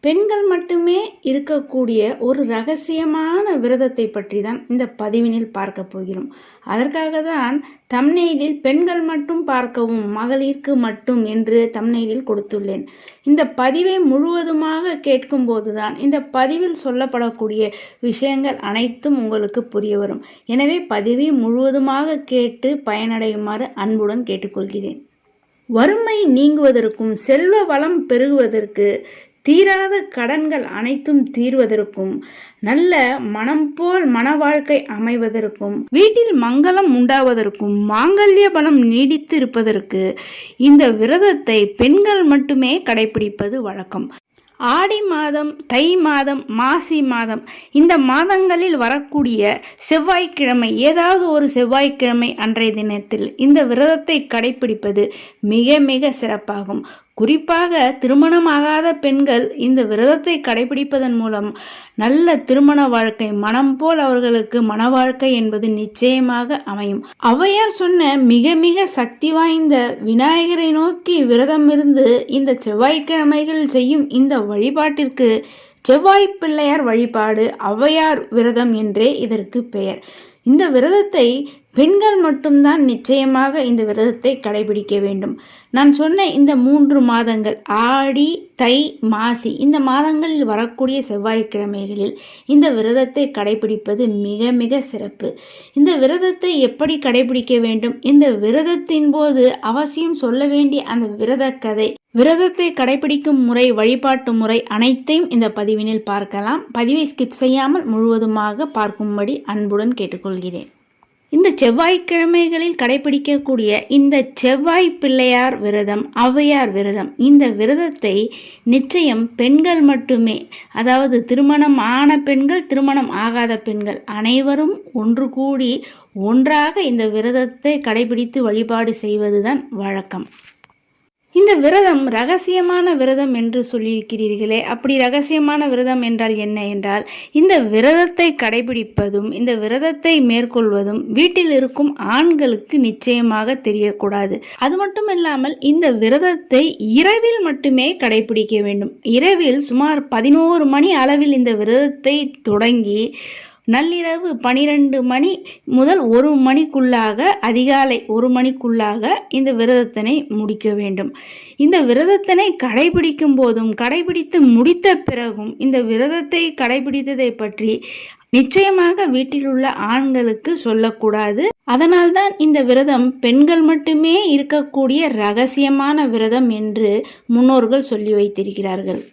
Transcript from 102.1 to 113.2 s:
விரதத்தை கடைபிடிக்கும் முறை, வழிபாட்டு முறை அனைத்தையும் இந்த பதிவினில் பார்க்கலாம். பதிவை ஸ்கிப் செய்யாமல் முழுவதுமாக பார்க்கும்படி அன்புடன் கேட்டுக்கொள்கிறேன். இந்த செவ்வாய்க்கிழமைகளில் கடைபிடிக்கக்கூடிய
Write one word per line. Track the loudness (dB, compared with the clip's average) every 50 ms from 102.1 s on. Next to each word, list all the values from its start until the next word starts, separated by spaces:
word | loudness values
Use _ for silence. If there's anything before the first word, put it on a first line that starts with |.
| _
விரதத்தை | 2 4 4 4 2 2 -2 0 -2 -4 -4
கடைபிடிக்கும் | -2 -2 -2 -2 -2 -2 -2 -2 -4 -2 0 0 0 0 0
முறை, | 0 2 2 2 2
வழிபாட்டு | 2 2 2 0 0 0 0 -2 -2 -2 -2 -4 -2
முறை | -2 0 0 -2 -2 -2 -4
அனைத்தையும் | -4 0 0 0 0 -2 -2 -2 0 0 0 0
இந்த | 0 0 0 0
பதிவினில் | -2 -4 -4 -2 -2 -2 -2 -4 -4 -6 -4 -4
பார்க்கலாம். | -6 -6 -6 -8 -8 -8 -4 -4 -4 -6 -6 -8
பதிவை | -4 -4 -2 0 0 0 -2
ஸ்கிப் | -4 -4 -6 -6 -6 -4 -2
செய்யாமல் | 0 0 0 0 0 0 0 -2 -2 -2
முழுவதுமாக | -2 0 0 2 2 0 0 -2 -2 -2 -2 -4 -4 -6 -8 -6
பார்க்கும்படி | -4 -4 -4 -4 -4 -6 -6 -6 -4 -4 -4 -4 -4 -8 -8
அன்புடன் | -8 -6 -4 -4 -2 -2 -2 0 -2 -2
கேட்டுக்கொள்கிறேன். | -4 -6 -8 -8 -10 -10 -10 -10 -8 -10 -10 -12 -12 -14 -16 _ _ _ _ _ _ _ _ _ _ _ _ 0
இந்த | 2 2 2 2
செவ்வாய்க்கிழமைகளில் | 4 2 2 4 4 2 2 2 0 -2 -2 -2 0 2 2 2 2 2 2 0 -2 -2 -4 -2 -2
கடைபிடிக்கக்கூடிய | -2 -2 -2 0 0 0 -2 -2